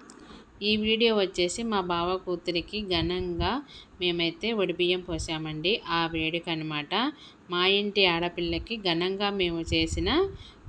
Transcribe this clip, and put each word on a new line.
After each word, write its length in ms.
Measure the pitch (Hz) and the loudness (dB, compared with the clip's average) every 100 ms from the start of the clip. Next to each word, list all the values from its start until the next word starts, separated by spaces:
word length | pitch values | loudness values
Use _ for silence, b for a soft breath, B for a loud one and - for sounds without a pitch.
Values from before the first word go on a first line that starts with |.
| - B B B B - | -20 B B B B -4
ఈ 140 | 202 214 | 0 2
వీడియో 400 | 214 220 226 214 | 2 4 4 4
వచ్చేసి 460 | 190 185 175 202 | 2 2 0 0
మా 180 | 233 202 | -2 -2
బావ 360 | 180 170 175 185 | 0 0 0 -2
కూతురికి 640 | 185 175 - 170 165 208 | -4 -4 -2 -4 -4 -8
ఘనంగా 840 | 202 170 165 180 185 170 170 254 285 B B - | -2 0 0 -2 -2 0 0 0 -4 B B -2
మేమైతే 520 | 180 175 170 165 214 | 0 2 0 0 -2
ఒడిబియ్యం 480 | 226 180 170 175 180 | 0 0 2 0 0
పోసామండి. 800 | 180 160 - 156 156 156 170 233 - | -2 -6 -4 -6 -6 -4 -2 -2 0
ఆ 180 | 170 165 | -2 0
వేడుక 420 | 165 160 170 170 | -2 -2 -2 -4
అనమాట. 460 | 160 156 151 143 196 269 B B B - | -4 -2 -4 -2 -2 -2 B B B -4
మా 160 | 175 185 | 2 4
ఇంటి 400 | 202 208 202 185 | 4 2 4 4
ఆడపిల్లకి 680 | 170 175 175 170 165 - 226 | 4 0 -2 -2 -2 -4 -4
ఘనంగా 540 | 190 165 180 196 202 | 0 0 0 0 -2
మేము 300 | 202 180 165 | 0 0 0
చేసిన 680 | 160 165 165 170 175 294 392 B B B | 0 0 2 0 2 2 0 B B B